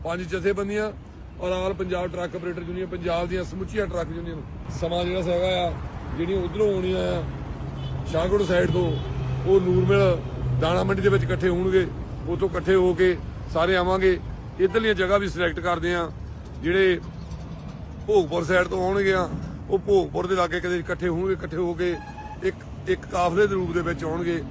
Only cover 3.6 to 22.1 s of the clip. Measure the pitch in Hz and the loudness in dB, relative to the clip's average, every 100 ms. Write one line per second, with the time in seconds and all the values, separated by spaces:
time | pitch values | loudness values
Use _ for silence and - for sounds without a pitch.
3.6 | 190 220 196 170 165 156 170 160 139 - | -6 -2 -2 -2 -6 -6 -8 -10 -10 -12
4.6 | - - 165 170 180 180 175 175 185 180 | -10 -4 -2 0 0 -2 0 0 2 0
5.6 | 175 143 - - - - 170 196 175 175 | 0 -2 -8 -10 -8 -4 -2 -2 -2 0
6.6 | 214 190 185 185 180 180 135 - - - | 2 2 0 0 0 -2 -4 -8 -8 -8
7.6 | - - - - - 160 180 202 190 180 | -8 -8 -6 -6 -2 0 2 2 4 4
8.6 | 180 165 170 139 - - - - - 196 | 4 2 2 0 -2 -4 -2 -2 4 4
9.6 | 180 180 185 202 190 170 - - - - | 6 4 6 6 6 4 -2 -6 -2 2
10.6 | 160 180 185 190 190 196 - 185 185 175 | 2 2 2 4 4 4 2 2 2 2
11.6 | 185 185 180 - - - - 175 185 175 | 4 4 2 -4 -8 -8 -4 -2 -2 -2
12.6 | 170 190 185 170 185 170 - - - 165 | 4 6 6 4 4 2 -4 -10 -4 0
13.6 | 175 190 180 190 190 175 - - - - | 2 2 2 4 4 2 -2 -10 -10 0
14.6 | 185 202 220 196 185 202 196 151 175 160 | 2 4 2 2 4 2 2 0 0 0
15.6 | 170 170 170 175 165 - - - - - | -2 0 0 0 -2 -6 -12 -12 -12 -6
16.6 | 151 185 190 175 - - - - - - | 0 4 4 4 -2 -12 -12 -12 -10 -12
17.6 | - - - - - 208 165 170 160 185 | -12 -12 -12 -12 2 4 4 0 2 4
18.6 | 175 190 185 196 196 190 175 - - - | 4 2 0 2 4 2 2 -4 -8 -10
19.6 | - 196 190 202 160 143 180 190 175 175 | -2 -2 4 4 4 -2 0 2 2 0
20.6 | 170 180 165 175 175 165 190 185 - 160 | -2 -2 -2 -2 -2 0 -2 -2 -4 -4
21.6 | 180 165 180 170 - | -2 -2 -2 -4 -8